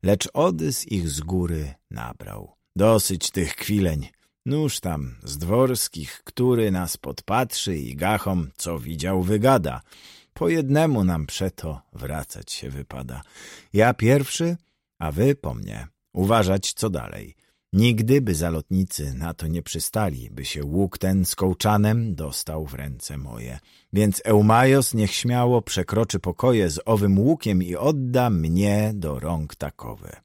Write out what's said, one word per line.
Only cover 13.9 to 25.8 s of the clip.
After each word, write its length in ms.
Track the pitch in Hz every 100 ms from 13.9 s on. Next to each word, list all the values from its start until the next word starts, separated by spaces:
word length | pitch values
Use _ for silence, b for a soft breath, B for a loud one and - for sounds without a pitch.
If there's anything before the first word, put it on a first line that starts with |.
pierwszy, 640 | 120 110 139 135 - 165 170 _ _ _ _
a 140 | 80
wy 220 | 73 127
po 200 | 139 80
mnie. 320 | 58 50 52 62 _ _
Uważać, 600 | - 95 113 95 95 -
co 180 | - 113
dalej. 440 | 85 53 50 52 _ _ _ _
Nigdy 480 | 95 120 110 113 139
by 140 | 117
zalotnicy 800 | 80 85 82 - 92 92 - 73
na 200 | 64 82
to 120 | 78 80
nie 160 | 82
przystali, 680 | 73 80 - 110 101 67 57
by 140 | -
się 200 | 67 -
łuk 340 | 71 82 98 -
ten 260 | 95 95
z 120 | 90 -
kołczanem 800 | 95 90 107 104 104 117 113
dostał 520 | 76 78 - - 78 76
w 80 |
ręce 440 | 65 71 64 - 73
moje. 400 | 67 58 60 64 b b b
Więc 300 | 98 104 95
Eumajos 720 | - 107 107 113 131 135 123
niech 200 | 117 104
śmiało 480 | - 120 123 123 120
przekroczy 560 | - -